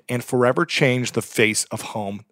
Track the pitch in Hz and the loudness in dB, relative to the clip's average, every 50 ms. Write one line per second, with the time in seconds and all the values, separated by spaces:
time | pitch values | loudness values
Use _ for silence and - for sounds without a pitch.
0 | - - - 120 - - - 123 123 123 131 170 170 - - - 151 131 123 127 | -8 -4 -4 -4 -2 0 2 4 4 4 4 2 0 0 0 2 2 4 4 2
1 | 123 107 - 117 - - - - 113 107 107 - - - - 107 - - - 110 | 0 -2 -2 -4 -4 -2 0 2 2 4 2 0 -2 -4 -6 -8 -8 -8 -8 -8
2 | 104 98 101 101 - _ | -6 -6 -8 -10 -12 _